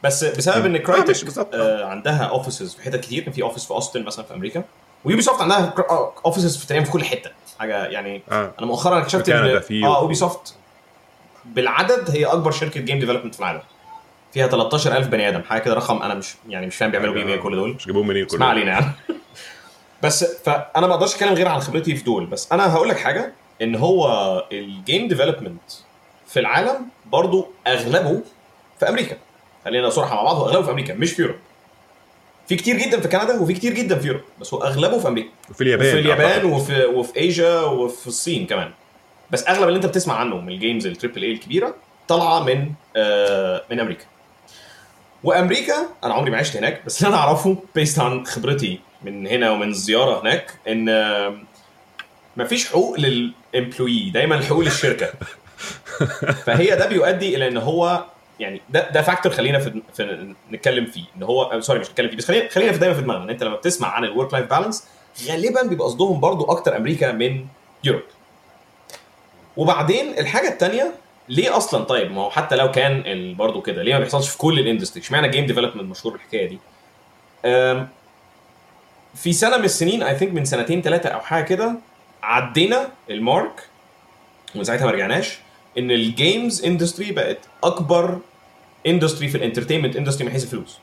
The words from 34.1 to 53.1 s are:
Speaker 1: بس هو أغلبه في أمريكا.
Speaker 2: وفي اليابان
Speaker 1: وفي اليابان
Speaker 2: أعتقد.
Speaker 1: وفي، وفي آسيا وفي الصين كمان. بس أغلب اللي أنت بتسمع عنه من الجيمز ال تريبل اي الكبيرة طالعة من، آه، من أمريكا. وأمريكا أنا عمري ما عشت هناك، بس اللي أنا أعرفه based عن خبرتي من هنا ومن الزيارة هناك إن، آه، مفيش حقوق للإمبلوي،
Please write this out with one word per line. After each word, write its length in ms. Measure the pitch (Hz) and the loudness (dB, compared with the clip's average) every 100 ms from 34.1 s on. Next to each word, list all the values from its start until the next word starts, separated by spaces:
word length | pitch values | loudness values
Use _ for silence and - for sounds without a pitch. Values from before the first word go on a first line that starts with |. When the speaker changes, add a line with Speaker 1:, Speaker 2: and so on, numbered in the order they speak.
| 127 - - | -4 -8 -18
Speaker 1:
بس 140 | - | -10
هو 80 | 127 | -4
أغلبه 360 | 139 135 165 240 | -2 2 2 2
في 100 | 135 | 2
أمريكا. 200 | 117 110 - - | -2 -4 -14 -20
Speaker 2:
وفي 100 | - | 0
اليابان 280 | 131 113 135 | 2 6 6
Speaker 1:
وفي 100 | 151 | 6
اليابان 320 | 151 143 156 | 4 6 6
Speaker 2:
أعتقد. 140 | 208 | 4
Speaker 1:
وفي، 400 | 190 143 139 139 | 4 2 2 4
وفي 440 | 127 123 120 - 170 | 4 4 -2 0 0
آسيا 320 | 165 170 170 | 4 4 4
وفي 460 | 156 131 123 - - | 2 0 -2 -4 -8
الصين 400 | - - 151 95 | -6 -2 -2 -2
كمان. 240 | 98 85 - _ _ _ _ _ | -4 -4 -12 _ _ _ _ _
بس 180 | - - | -2 0
أغلب 200 | 190 180 | 4 4
اللي 80 | 180 | 4
أنت 100 | 175 | 2
بتسمع 280 | 185 175 | 0 0
عنه 220 | 113 120 92 | -2 -2 -4
من 80 | 87 | -8
الجيمز 340 | 92 110 117 98 | -4 -2 -2 -4
ال 100 | 87 | -6
تريبل 260 | 123 101 | -8 -6
اي 100 | 98 | -6
الكبيرة 420 | 110 - 160 240 - - _ - | -6 -2 -2 -2 -6 -20 _ 0
طالعة 320 | 170 170 165 | 2 4 2
من، 280 | 139 139 147 - _ 110 | 2 0 -2 -8 _ 0
آه، 680 | 107 104 101 98 95 92 - | 2 4 4 2 0 -2 -4
من 100 | 120 | -4
أمريكا. 240 | 110 87 - _ _ _ _ - - - - _ _ _ | -4 -6 -12 _ _ _ _ -20 -20 -20 -20 _ _ _
وأمريكا 500 | 151 175 180 254 277 294 339 - | 2 2 4 0 0 -2 -2 -6
أنا 100 | 120 | -2
عمري 160 | 110 135 | 0 0
ما 60 | 113 | 0
عشت 200 | 147 107 | -2 -2
هناك، 260 | 104 - - | -4 -4 -8
بس 180 | - | 0
اللي 100 | 202 | 2
أنا 80 | 190 | 4
أعرفه 340 | 143 143 190 190 - - | 4 2 2 -2 -2 0
based 200 | 151 147 | 0 2
عن 280 | 127 127 - | 0 0 -6
خبرتي 540 | - 120 139 110 92 - _ | -6 -2 -2 -2 -6 -14 _
من 240 | 101 101 98 | -14 -10 -4
هنا 240 | 123 117 | 0 2
ومن 180 | 104 104 | 2 -2
الزيارة 540 | 98 95 110 135 101 | -4 0 2 4 2
هناك 320 | 107 160 - - - | 0 0 -2 -12 -4
إن، 200 | 113 113 | -2 2
آه، 460 | 110 107 101 101 104 - - - _ _ _ - _ _ - | 2 2 0 -2 -6 -16 -20 -20 _ _ _ -20 _ _ -8
مفيش 320 | 123 240 - | -2 -2 0
حقوق 320 | 170 - - | 2 2 2
للإمبلوي، 1120 | 139 | 0